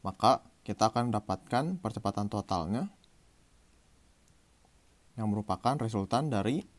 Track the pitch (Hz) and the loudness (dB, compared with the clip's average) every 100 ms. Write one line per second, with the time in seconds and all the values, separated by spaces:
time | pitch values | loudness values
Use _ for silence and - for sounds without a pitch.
0 | 98 - 110 - - _ - 101 110 120 | -10 2 4 4 0 _ -10 0 2 2
1 | 120 110 - 95 - 120 160 180 107 107 | 0 -2 -2 -4 0 0 0 -4 -4 -2
2 | 101 101 104 104 - 92 82 113 202 - | -4 -2 -2 -4 -2 -2 0 -2 -4 -10
3 | _ _ _ _ _ _ _ - _ _ | _ _ _ _ _ _ _ -20 _ _
4 | _ _ _ - _ _ _ _ _ _ | _ _ _ -20 _ _ _ _ _ _
5 | _ - 107 104 104 92 120 143 113 107 | _ -4 0 0 0 0 0 0 -2 -2
6 | 95 123 151 107 101 156 - | 0 0 0 0 0 -2 -6